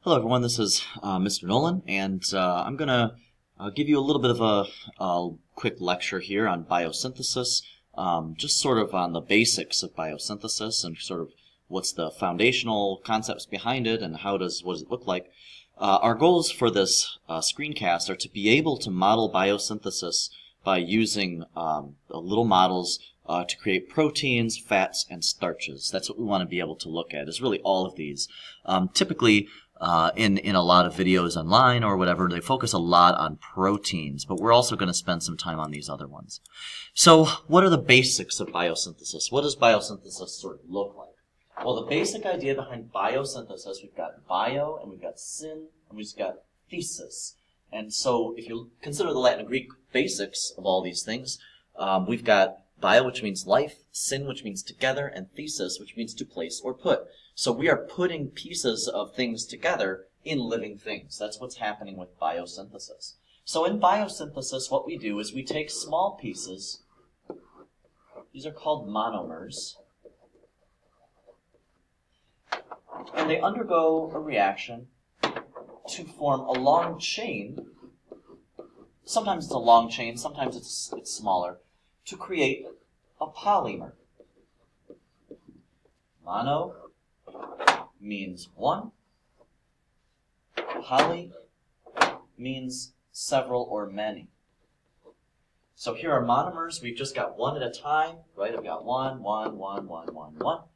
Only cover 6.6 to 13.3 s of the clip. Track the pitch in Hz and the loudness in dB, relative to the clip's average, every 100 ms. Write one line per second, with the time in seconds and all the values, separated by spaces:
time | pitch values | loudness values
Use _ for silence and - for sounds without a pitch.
6.6 | 80 87 85 80 131 127 131 - 123 - | 0 0 0 -4 -8 -6 -4 -2 0 -2
7.6 | - _ _ - 92 85 80 80 85 - | -4 _ _ -6 0 0 -2 -6 0 0
8.6 | 147 120 104 95 87 85 80 101 117 - | 4 2 2 0 0 -2 4 4 6 2
9.6 | 82 - 87 - 80 73 - 104 113 - | -2 -4 -4 -6 -8 -6 -8 -8 -6 -4
10.6 | 107 113 87 82 - 90 82 _ _ _ | -2 -4 -4 -8 -8 -6 -8 _ _ _
11.6 | _ 92 - - 80 - 95 87 113 123 | _ -6 -4 -4 -6 -2 -2 2 2 2
12.6 | 113 107 101 95 - 110 110 | 0 0 0 -2 -2 -4 -2